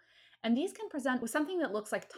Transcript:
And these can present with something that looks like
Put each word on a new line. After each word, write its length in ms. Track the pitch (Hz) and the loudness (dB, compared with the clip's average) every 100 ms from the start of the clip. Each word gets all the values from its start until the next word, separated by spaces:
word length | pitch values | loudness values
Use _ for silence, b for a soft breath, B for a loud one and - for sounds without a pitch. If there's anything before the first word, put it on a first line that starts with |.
| B B B B | B B B B
And 120 | 226 233 | 2 2
these 180 | 381 | 2
can 160 | 415 427 | -4 -6
present 320 | 294 262 254 | -2 0 0
with 100 | 233 | 0
something 280 | 302 302 359 | 0 0 0
that 140 | 254 | 0
looks 180 | 208 208 | 0 -2
like 200 | 202 - | -4 -6